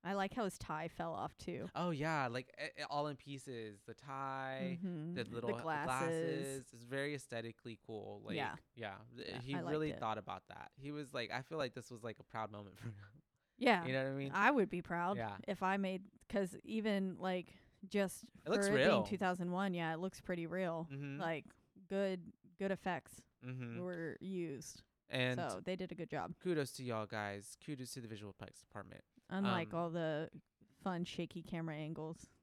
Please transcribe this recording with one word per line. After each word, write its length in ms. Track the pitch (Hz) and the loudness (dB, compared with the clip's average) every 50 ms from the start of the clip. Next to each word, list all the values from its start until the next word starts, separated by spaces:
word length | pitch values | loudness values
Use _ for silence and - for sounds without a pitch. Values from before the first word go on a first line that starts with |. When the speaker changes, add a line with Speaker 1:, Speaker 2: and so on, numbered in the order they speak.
| - | 0
Speaker 1:
I 60 | 175 196 | 2 2
like 220 | 202 190 196 - | 4 2 2 2
how 100 | - 226 | 2 0
his 140 | 190 - - | 0 0 -2
tie 300 | - - 165 156 160 170 | -4 -4 -2 -2 -2 -4
fell 260 | - - 170 165 160 | -2 -2 -4 -2 -2
off 200 | 95 104 156 - - | -2 -4 -4 -6 -8
too. 280 | - - 175 131 - - - | -8 -6 -4 -4 -6 -4 -2
Speaker 2:
Oh 140 | - 170 180 | 0 2 2
yeah, 400 | 170 139 147 160 160 151 135 123 | 2 2 2 2 4 4 2 2
like, 200 | 117 127 127 - - - 143 | 2 -2 -4 -6 -8 -8 -8
e-, 200 | 160 - - 147 | -6 -6 -6 -6
e-, 20 | 143 | -2
all 160 | 139 147 147 | 0 2 2
in 100 | 151 143 | 0 -2
pieces. 600 | 127 - 143 139 135 - - 127 117 113 110 104 98 _ | -6 -8 -8 -8 -8 -6 -6 -6 -4 -4 -6 -8 -10 _
The 80 | - 113 | -14 -14
tie, 840 | - - 139 135 135 139 135 135 135 135 135 131 135 135 180 180 170 180 | -14 -10 -8 -6 -4 -2 -2 -2 -2 -2 -2 -2 0 0 0 0 0 0
Speaker 1:
Mm-hmm. 300 | 185 175 156 151 165 175 | -2 0 0 -2 -2 -2
Speaker 2:
the 100 | - 120 | -2 -2
Speaker 1:
The 60 | - 117 | -2 -2
Speaker 2:
little 240 | 117 117 - 208 117 | -2 0 0 0 0
Speaker 1:
glasses. 280 | 117 160 156 147 147 | 2 0 0 2 2
Speaker 2:
glasses. 760 | 143 127 131 135 165 165 160 165 165 160 135 139 135 135 135 127 - - | 2 2 2 4 2 2 2 2 2 0 0 0 -2 -4 -6 -6 -10 -14
It's 100 | 117 117 | -16 -8
very 300 | 120 127 139 139 143 147 | -2 0 0 0 0 -2
aesthetically 640 | 139 - - - 117 113 117 113 - _ 120 113 - _ | -4 -6 -4 -4 -2 -2 -4 -6 -8 _ -10 -10 -10 _
cool. 340 | - 113 107 101 104 101 104 107 | -6 -6 -6 -4 -6 -8 -8 -6
Like, 140 | 104 101 | -4 -2
Speaker 1:
Yeah. 140 | - 135 110 78 - - _ _ | 0 0 -2 -2 -6 -10 _ _
Speaker 2:
yeah, 200 | 123 117 104 98 101 110 117 120 | -8 -6 -6 -6 -8 -14 -16 -12
th-, 120 | 120 - - | -10 -8 -6
Speaker 1:
Yeah, 80 | 92 123 | -6 -6
Speaker 2:
he 140 | 123 127 139 | -4 -4 -2
Speaker 1:
I 60 | 175 165 | -2 0
liked 80 | 170 | 0
Speaker 2:
really 200 | 147 151 156 151 - | 0 2 2 0 -2
Speaker 1:
it. 60 | - | 0
Speaker 2:
thought 180 | - 110 110 107 | 0 0 0 0
about 240 | 98 - 95 92 _ _ | -2 -6 -6 -8 _ _
that. 240 | - - - - _ | -12 -12 -12 -14 _
He 140 | - 135 139 | -12 -10 -8
was 240 | 147 147 151 127 131 | -6 -6 -6 -6 -4
like, 160 | 131 117 - 87 | -4 -4 -2 -2
I 80 | 123 | -4
feel 160 | 131 - 160 | -4 -4 -2
like 160 | 160 143 127 - | 0 0 0 -2
this 180 | 131 117 - | -6 -10 -10
was, 140 | 123 113 110 | -12 -8 -6
like, 140 | 117 107 - | -6 -6 -6
a 20 | - | -12
proud 300 | _ - 113 110 104 104 | _ -4 -4 -4 -2 -4
moment 240 | 104 104 98 90 | -8 -10 -10 -12
<laughs> 20 | 104 | -8
for 100 | 113 117 | -8 -8
him. 60 | 107 101 101 98 - 139 - _ _ _ _ _ _ | -8 -8 -12 -16 -18 -20 -20 _ _ _ _ _ _
Speaker 1:
Yeah. 300 | - 233 269 226 180 170 | 2 6 6 6 6 6
Speaker 2:
You 80 | 135 131 | 2 2
know 80 | 135 135 | 2 2
what 60 | 135 | 2
I 40 | 135 | 0
mean? 160 | 139 139 139 - | 0 -2 0 2
Speaker 1:
I 160 | 190 202 247 | 6 8 8
would 180 | 294 269 196 - | 8 8 6 6
be 140 | - 175 170 | 4 -4 -2
proud 340 | - 180 170 175 180 202 | 0 0 2 2 2 2
Speaker 2:
Yeah. 140 | 180 117 110 101 190 - - | 2 0 -2 -4 -6 -2 -2
Speaker 1:
if 140 | 202 180 196 | -2 2 2
I 160 | 185 190 202 | 2 4 4
made, 240 | 196 190 190 185 196 - - - - _ | 2 2 0 -2 -4 -8 -18 -20 -12 _
'cause 260 | - 208 196 180 185 190 - | 2 2 2 2 0 -8 -8
even, 520 | - 214 220 208 220 208 196 190 190 180 - | -2 -2 0 2 4 4 4 4 2 0 0
like, 360 | - 185 185 180 170 - - - - - _ _ - 185 | 0 0 0 0 -2 -4 -14 -20 -20 -20 _ _ -16 0
just 360 | - 208 196 185 - - - - _ - - | 2 4 4 4 2 -6 -12 -16 _ -10 0
Speaker 2:
It 60 | - | 2
looks 180 | 196 202 202 196 | 4 6 6 8
Speaker 1:
for 60 | 202 | 8
it 20 | - 131 | 8 10
Speaker 2:
real. 60 | 180 - 196 | 10 8 8
Speaker 1:
being 40 | 196 | 6
two 100 | - 214 | 4 0
thousand 360 | 185 202 185 180 180 180 175 180 | 2 2 2 2 2 0 0 2
one, 200 | 180 196 196 180 | 2 2 2 2
yeah, 220 | 175 165 160 160 | 2 2 0 0
it 60 | 160 | 0
looks 200 | 175 185 - - | -2 -4 -4 -6
pretty 260 | - - 185 175 165 | -4 -4 -2 -2 -2
real. 400 | 165 170 185 190 175 165 165 165 165 139 | -2 0 0 0 0 0 -2 -2 -4 -4
Speaker 2:
Mm-hmm. 260 | 139 143 143 139 143 | -6 -4 -4 -4 -2
Speaker 1:
Like, 280 | 170 165 165 147 - - - _ _ _ _ - 196 170 | 0 0 0 0 -4 -8 -20 _ _ _ _ -20 -8 -2
good, 320 | 196 196 202 196 185 185 165 - - _ _ - 175 _ | 2 2 4 4 2 0 -4 -10 -16 _ _ -20 -6 _
good 140 | 190 196 196 | 2 2 2
effects 500 | 180 - 190 175 147 - - - - - _ _ _ - | 2 2 0 0 0 -2 -8 -18 -18 -20 _ _ _ -8
Speaker 2:
Mm-hmm. 320 | 127 127 131 123 120 117 117 | -6 -6 -4 -4 -4 -4 -4
Speaker 1:
were 380 | 180 180 180 170 165 156 113 - | -4 -4 -4 -2 -4 -4 -4 -4
used. 640 | - 185 190 180 170 160 139 147 160 - - - - _ _ _ _ _ | -4 -4 0 0 0 0 -2 -4 -6 -10 -12 -14 -18 _ _ _ _ _
Speaker 2:
And 300 | - 131 127 127 127 127 | 0 2 2 2 2 2
Speaker 1:
So 220 | 175 139 101 92 98 | 0 0 -2 -2 -2
they 120 | - 185 | -2 -2
did 160 | 175 180 175 - | -2 -2 -6 -4
a 20 | |
good 160 | 160 170 151 | -6 -4 -2
job. 240 | - 151 85 85 170 _ - | -2 -2 -2 -2 -4 _ 0
Speaker 2:
kudos 300 | 180 175 156 143 127 - | 2 4 4 2 2 -2
to 100 | - 131 | -4 -2
y'all 220 | 123 117 110 107 | 0 0 0 0
guys. 500 | 98 - 110 104 101 101 101 98 - - - - | 0 0 -2 0 0 -2 -4 -6 -10 -14 -12 -6
Kudos 260 | - 151 127 131 123 - | -6 -6 -6 -6 -8 -6
to 80 | 135 120 | -8 -8
the 60 | 110 | -8
visual 220 | 110 101 104 104 95 | -8 -8 -8 -10 -8
effects 280 | _ - 98 - - | _ -12 -12 -12 -16
department. 420 | - _ - 104 - - - - - _ _ - _ _ | -20 _ -10 -10 -10 -8 -12 -16 -16 _ _ -20 _ _
Speaker 1:
Unlike 420 | - 190 196 196 - 175 165 - - | 0 2 4 4 4 4 2 0 0
Speaker 2:
Um, 40 | 165 | 0
Speaker 1:
all 100 | 170 170 | 0 0
the 380 | 160 175 165 156 156 147 160 - - 160 - _ _ _ - _ - _ - | 0 0 2 2 2 0 0 -2 -6 -14 -18 _ _ _ -20 _ -20 _ -2
fun, 220 | 196 185 170 175 | 0 0 0 0
shaky 380 | - - - 170 160 - 180 165 | -2 0 -2 -2 -2 -4 -8 -8
camera 320 | - - 170 165 165 156 | -4 -4 -2 -2 -2 -2
angles. 500 | 147 156 151 160 151 151 156 170 - - - - _ | -2 -4 -4 -4 -4 -4 -6 -6 -8 -12 -20 -20 _